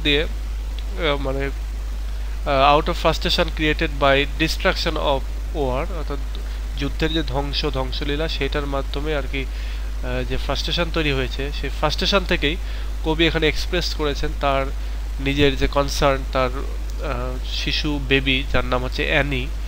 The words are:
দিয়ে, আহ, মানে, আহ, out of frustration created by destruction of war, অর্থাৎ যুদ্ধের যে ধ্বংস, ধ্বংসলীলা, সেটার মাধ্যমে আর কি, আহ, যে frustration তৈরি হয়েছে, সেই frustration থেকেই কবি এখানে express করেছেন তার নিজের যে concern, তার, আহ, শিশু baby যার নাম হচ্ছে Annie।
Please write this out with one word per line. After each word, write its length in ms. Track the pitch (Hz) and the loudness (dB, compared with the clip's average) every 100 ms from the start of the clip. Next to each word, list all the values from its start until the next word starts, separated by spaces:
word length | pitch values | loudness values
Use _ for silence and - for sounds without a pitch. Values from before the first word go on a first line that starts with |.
দিয়ে, 200 | 156 143 | 2 2
আহ, 920 | 170 - - - - - - 185 160 143 | 0 -4 -4 -4 -4 -4 -4 -2 0 0
মানে, 300 | 135 135 139 - - - - - - - - - 151 | -2 -2 -2 -4 -4 -4 -4 -4 -4 -4 -4 -4 0
আহ, 320 | 135 143 147 | 4 6 6
out 120 | 160 | 4
of 40 | 170 | 2
frustration 420 | 165 151 170 170 165 - | 2 2 2 2 0 0
created 300 | 156 151 160 139 | 0 2 0 4
by 260 | 139 139 143 139 | 6 6 4 0
destruction 540 | 156 - 190 - 170 | 0 2 0 0 0
of 280 | 160 160 135 - - - 165 | 0 0 0 -2 -4 -4 -2
war, 300 | 135 127 165 180 | 0 -2 -2 -4
অর্থাৎ 220 | 147 143 - - - - - 139 | -4 -4 -4 -6 -4 -4 -4 -2
যুদ্ধের 340 | 139 - 160 | -2 0 0
যে 100 | 160 | 0
ধ্বংস, 440 | 139 131 143 143 151 | 0 0 0 0 0
ধ্বংসলীলা, 560 | 131 131 - 147 143 160 | 0 -2 -2 -2 -2 -2
সেটার 380 | - 135 151 143 | -2 -2 -2 -2
মাধ্যমে 500 | 139 139 143 151 147 | -2 -2 -4 -2 -2
আর 60 | 131 | -2
কি, 120 | 139 | -4
আহ, 800 | 127 - - - - - 127 127 123 | -4 -4 -4 -4 -4 -4 -4 -2 -2
যে 80 | 127 | 0
frustration 540 | - 135 - 160 165 | 0 0 0 0 0
তৈরি 180 | 165 151 | 0 0
হয়েছে, 400 | 135 127 - 139 - | 0 0 -2 -4 -2
সেই 100 | 139 | -4
frustration 540 | - 151 - 185 196 | 0 0 0 2 2
থেকেই 320 | 180 175 143 170 - - - - | 2 2 2 0 -4 -4 -4 -2
কবি 220 | 160 156 165 | 0 4 4
এখানে 220 | 160 156 | 4 2
express 460 | - - 180 156 | 2 0 0 0
করেছেন 360 | - 147 143 151 127 | -2 -2 0 -2 0
তার 260 | 143 135 135 - - - - - | 2 2 0 -4 -4 -4 -4 -2
নিজের 360 | 139 143 139 131 | 0 4 4 4
যে 100 | 139 | 2
concern, 560 | 143 139 - 143 135 135 | 2 2 4 4 4 0
তার, 180 | 131 127 | 0 0
আহ, 880 | - - - - - 156 123 127 127 - | 0 -4 -4 -4 -4 -4 -2 -4 -4 -4
শিশু 480 | - 151 - 156 147 135 | -2 -2 0 0 -2 2
baby 340 | 135 131 131 143 | 2 4 0 2
যার 120 | 127 | 2
নাম 200 | 123 127 | 2 0
হচ্ছে 220 | 127 - 143 | 0 -2 2
Annie। 400 | 156 139 131 131 - | 2 2 0 -2 -4